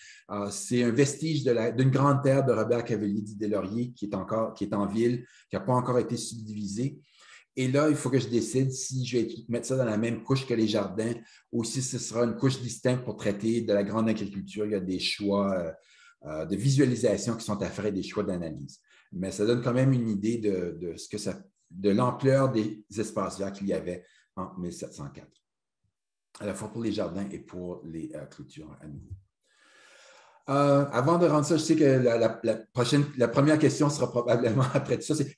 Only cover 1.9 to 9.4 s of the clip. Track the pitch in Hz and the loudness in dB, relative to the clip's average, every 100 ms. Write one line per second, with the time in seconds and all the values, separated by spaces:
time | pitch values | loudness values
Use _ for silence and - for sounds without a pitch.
1.9 | 131 143 135 135 135 131 110 107 120 117 | 4 4 4 4 2 4 2 2 0 0
2.9 | 104 104 107 104 104 104 101 95 113 123 | -2 0 -2 -6 -6 -2 -2 -2 -4 -6
3.9 | - 101 98 90 110 110 - 101 104 98 | -6 -6 -6 -4 -2 -2 -4 -4 -2 -2
4.9 | 110 120 123 - - - - - 127 123 | 2 2 0 -6 -20 -8 -6 0 0 2
5.9 | 123 107 120 - 117 107 104 98 101 139 | 0 0 -4 -6 -10 -10 -8 -6 -4 -4
6.9 | 151 _ _ - - _ - 127 139 156 | -6 _ _ -20 -20 _ -4 0 4 4
7.9 | 139 123 131 110 117 107 127 135 - - | 2 2 0 2 0 0 0 0 -2 -6
8.9 | 131 117 123 104 - | -4 -2 -2 -2 -6